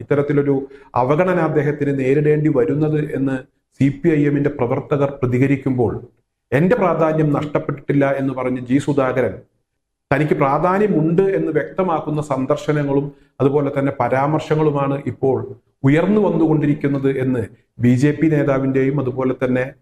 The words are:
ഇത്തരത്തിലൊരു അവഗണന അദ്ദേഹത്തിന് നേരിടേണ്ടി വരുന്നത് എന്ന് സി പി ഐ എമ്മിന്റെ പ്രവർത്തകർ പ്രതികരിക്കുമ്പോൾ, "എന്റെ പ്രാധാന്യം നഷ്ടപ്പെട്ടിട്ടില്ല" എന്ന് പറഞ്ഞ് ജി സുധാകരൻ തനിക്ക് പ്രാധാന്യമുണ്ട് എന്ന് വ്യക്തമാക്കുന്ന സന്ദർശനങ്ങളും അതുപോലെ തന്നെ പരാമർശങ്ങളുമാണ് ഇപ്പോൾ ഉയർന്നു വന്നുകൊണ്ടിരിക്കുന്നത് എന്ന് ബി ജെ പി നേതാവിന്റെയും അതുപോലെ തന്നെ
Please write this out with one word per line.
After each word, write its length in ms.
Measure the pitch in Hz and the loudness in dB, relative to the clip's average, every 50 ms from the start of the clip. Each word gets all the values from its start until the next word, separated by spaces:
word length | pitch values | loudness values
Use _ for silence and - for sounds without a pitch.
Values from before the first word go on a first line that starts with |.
ഇത്തരത്തിലൊരു 540 | 117 - 147 139 143 143 147 143 143 143 139 135 139 - - - - - - | -6 -2 0 0 0 0 0 0 2 2 0 -2 -2 -6 -12 -20 -14 -6 -2
അവഗണന 460 | 120 123 131 151 151 180 190 180 175 | -2 0 0 2 0 0 0 0 0
അദ്ദേഹത്തിന് 540 | 160 156 147 151 135 147 147 147 143 139 139 135 | 0 0 0 0 0 0 -2 -2 -2 -2 -2 0
നേരിടേണ്ടി 540 | 131 127 139 151 147 151 151 151 151 156 - | 0 2 2 2 2 2 2 2 2 0 2
വരുന്നത് 460 | - - - 139 147 156 151 151 151 147 - - | 2 2 0 0 0 0 0 0 -2 -2 -4 -4
എന്ന് 220 | 131 135 135 135 131 - - _ _ _ _ _ - | -2 -2 -2 -2 -4 -8 -10 _ _ _ _ _ 0
സി 60 | 131 143 | 0 0
പി 200 | 139 - - 170 | 0 0 0 2
ഐ 120 | 160 147 143 | 2 2 2
എമ്മിന്റെ 240 | 143 143 143 143 - | 2 2 0 0 -2
പ്രവർത്തകർ 600 | - - 123 117 131 120 - - 156 135 143 139 | -2 -2 -4 -2 -2 -4 -4 -2 -2 -2 -2 -2
പ്രതികരിക്കുമ്പോൾ, 840 | - - - 123 123 123 139 135 139 131 - 139 127 120 120 98 90 - - - _ _ _ _ _ _ _ - 117 | -2 -2 -2 0 0 2 2 2 0 0 -2 -2 -2 0 0 -2 -2 -4 -10 -14 _ _ _ _ _ _ _ -2 0
"എന്റെ 240 | 139 170 185 247 | 2 2 2 2
പ്രാധാന്യം 520 | - 196 175 160 156 165 156 156 156 156 147 143 | 2 2 0 0 2 0 0 0 0 0 0 0
നഷ്ടപ്പെട്ടിട്ടില്ല" 720 | 131 - - - 156 - - 139 - - - 143 143 139 139 139 | -2 -2 -2 -4 -4 -4 -4 -8 -8 -4 -2 0 2 2 0 0
എന്ന് 200 | 139 135 135 127 | -2 -2 -4 -4
പറഞ്ഞ് 260 | 127 123 127 127 123 | -4 -4 -4 -4 -4
ജി 180 | 123 117 127 143 | -4 0 0 0
സുധാകരൻ 560 | - - 139 139 131 127 123 135 120 104 92 - - _ _ _ _ _ _ _ _ _ _ _ _ - | 0 0 0 0 0 0 0 0 -2 -2 -4 -8 -16 _ _ _ _ _ _ _ _ _ _ _ _ -2
തനിക്ക് 240 | 139 139 151 151 175 | 0 0 2 0 0
പ്രാധാന്യമുണ്ട് 880 | - 147 135 139 151 156 180 185 196 214 196 175 156 156 165 170 180 196 | 0 0 0 0 0 0 0 0 2 0 0 2 2 0 0 2 2 2
എന്ന് 280 | 196 190 165 160 165 156 | 2 0 -2 -2 -2 -2
വ്യക്തമാക്കുന്ന 680 | 151 - - - - 190 180 160 151 - 156 151 151 147 | -2 -4 -4 -4 -4 -2 -2 -2 -4 -4 -4 -4 -4 -4
സന്ദർശനങ്ങളും 840 | - 135 131 131 127 151 143 - - 151 147 143 139 139 139 143 143 - - _ _ _ - | -4 -4 -2 -2 -2 -2 -2 -2 -2 -2 0 0 0 0 0 -2 -2 -8 -16 _ _ _ 0
അതുപോലെ 320 | 131 139 135 147 143 135 | 0 2 2 2 0 0
തന്നെ 220 | - 139 135 143 135 | -2 -2 -2 -2 -2
പരാമർശങ്ങളുമാണ് 1040 | - 127 117 127 131 135 151 156 151 - - 156 156 156 156 143 143 139 139 139 - - | -2 -2 0 0 0 0 0 0 -2 -2 0 0 0 2 0 0 0 0 -2 -2 -4 -4
ഇപ്പോൾ 320 | 123 - - - 135 127 113 113 - - - _ _ _ _ - | -8 -6 -2 0 0 0 0 -2 -6 -12 -16 _ _ _ _ 2
ഉയർന്നു 360 | 135 143 160 170 185 208 214 | 4 4 4 4 2 2 2
വന്നുകൊണ്ടിരിക്കുന്നത് 880 | 202 175 165 165 160 156 156 147 143 143 143 - - 143 139 135 131 135 135 131 | 2 2 2 2 2 2 2 2 2 0 0 0 0 -2 -2 0 0 0 0 0
എന്ന് 240 | 127 127 127 120 107 - - - _ _ _ - | -2 -2 -2 -2 -4 -6 -10 -18 _ _ _ 0
ബി 160 | 117 123 127 | 2 4 4
ജെ 160 | 123 139 147 | 4 4 2
പി 160 | 147 151 156 | 2 2 2
നേതാവിന്റെയും 680 | 156 151 143 135 143 135 135 135 135 131 135 131 135 139 147 | 2 2 2 2 2 0 0 0 0 2 2 2 2 0 0
അതുപോലെ 340 | 127 127 120 127 131 131 135 | -2 -2 -2 -2 -2 -2 -2
തന്നെ 300 | - 135 127 127 127 127 139 143 _ | -2 -2 -2 0 0 -2 -4 -8 _